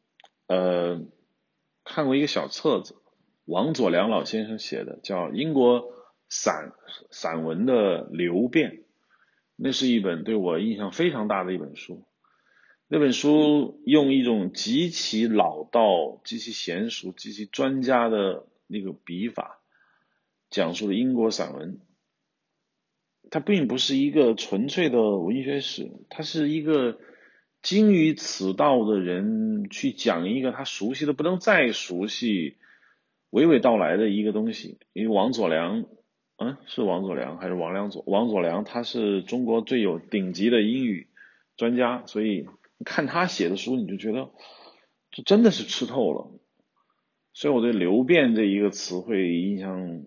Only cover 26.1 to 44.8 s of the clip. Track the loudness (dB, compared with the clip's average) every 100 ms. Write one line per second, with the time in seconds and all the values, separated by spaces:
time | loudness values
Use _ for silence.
26.1 | -12 -8 -2 -2 -2 0 2 2 -4 -14
27.1 | -20 _ _ _ _ 0 4 6 6 4
28.1 | 2 -6 -4 -2 2 4 4 4 2 0
29.1 | -2 -2 -2 -2 -2 -6 -4 -6 -2 0
30.1 | 0 0 -2 -2 -4 -8 -6 -6 -2 -2
31.1 | 0 -2 0 2 4 2 0 -6 -4 -4
32.1 | -2 0 0 -2 -8 _ _ _ _ _
33.1 | _ _ 4 6 6 6 4 4 2 2
34.1 | 2 0 0 -2 -6 -12 -20 _ -4 0
35.1 | 2 2 0 0 0 0 -4 -6 -14 _
36.1 | _ _ _ -8 -8 -10 -2 -2 0 -2
37.1 | -4 -6 -8 -6 -4 -4 -4 -6 -8 -2
38.1 | 0 2 0 0 -2 -4 -8 -6 -2 0
39.1 | 0 -2 -4 0 0 0 0 2 0 -4
40.1 | -2 -2 0 2 4 4 0 -2 -4 -8
41.1 | _ -20 _ _ -4 -2 2 0 -2 -6
42.1 | -4 -2 -2 -6 -16 _ _ -6 -4 -2
43.1 | -2 -2 0 -2 -2 -2 -4 -4 -6 -4
44.1 | -4 -6 -14 -20 -20 -20 _